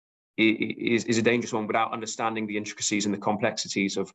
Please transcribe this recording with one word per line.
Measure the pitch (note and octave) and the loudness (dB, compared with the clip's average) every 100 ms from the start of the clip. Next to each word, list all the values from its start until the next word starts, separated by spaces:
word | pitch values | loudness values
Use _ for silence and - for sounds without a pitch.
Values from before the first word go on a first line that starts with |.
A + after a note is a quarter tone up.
| _ _ _ - | _ _ _ 2
i-, | |
i-, | A2 A2 A2 - | 4 4 -2 -2
is, | A2+ A#2 A2+ | 0 0 2
is | A2+ | 2
a | |
dangerous | A2+ A#2+ G#2+ | 4 2 0
one | A2+ G#2 | -4 0
without | A2+ A2+ | 0 0
understanding | A#2+ A2 - A2+ A2 G#2 | -2 -8 -4 -2 -2 -2
the | G#2 | -4
intricacies | G#2 - - G#2 G#2 | -6 -4 -2 0 0
and | |
the | G2 | 0
complexities | G#2+ G#2 A2+ - - G#2 G2 G2 | 0 0 0 -2 -4 0 0 0
of, | F#2+ | -4